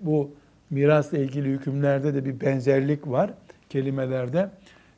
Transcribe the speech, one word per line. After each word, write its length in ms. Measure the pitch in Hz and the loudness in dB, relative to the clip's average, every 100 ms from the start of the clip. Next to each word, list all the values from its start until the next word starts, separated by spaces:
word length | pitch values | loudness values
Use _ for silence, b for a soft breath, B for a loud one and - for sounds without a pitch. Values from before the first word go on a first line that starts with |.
bu 280 | 170 151 139 B B B - | 0 0 0 B B B -6
mirasla 480 | 139 143 151 147 156 | 2 4 4 2 -2
ilgili 300 | 135 139 135 | -2 -2 -2
hükümlerde 680 | 135 135 139 143 139 147 | -2 -2 0 0 0 0
de 100 | 139 | -2
bir 160 | 135 123 | -4 -2
benzerlik 680 | 139 135 127 135 139 147 147 | -2 0 2 2 2 -2 -2
var 220 | 127 208 - B B - | 0 -2 -4 B B -8
kelimelerde. 840 | 139 135 135 131 127 123 160 196 - B B B | -4 -2 -2 -2 -4 -2 -2 -2 -6 B B B